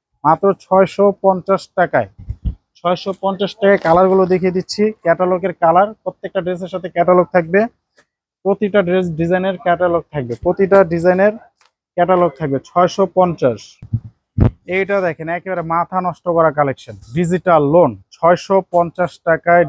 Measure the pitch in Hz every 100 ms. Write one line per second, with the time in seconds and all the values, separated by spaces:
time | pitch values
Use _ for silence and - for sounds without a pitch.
0 | _ _ 147 160 196 - - 190 190 -
1 | 202 196 190 185 - 190 - - 175 143
2 | 101 - - - - - _ _ 175 175
3 | 196 185 196 190 196 - 196 196 165 175
4 | 185 190 180 185 180 180 - - 214 214
5 | 165 165 180 180 190 165 165 170 208 214
6 | 185 - 190 190 175 180 180 185 175 170
7 | 170 180 170 180 160 190 233 _ _ _
8 | _ _ _ _ 190 196 208 208 175 185
9 | 180 156 170 185 190 180 180 170 180 170
10 | - 151 120 117 175 175 185 196 175 170
11 | 180 180 208 226 _ _ _ _ _ 180
12 | 175 180 175 - 151 135 - 175 175 -
13 | 190 185 180 156 135 107 - _ - 113
14 | - _ _ - - - - 185 190 202
15 | 180 156 160 175 190 175 165 170 170 185
16 | 180 160 180 165 160 143 143 127 - 98
17 | - 143 170 180 180 160 143 170 147 98
18 | _ - 165 175 - 190 180 175 170 -
19 | 175 - 175 160 170 175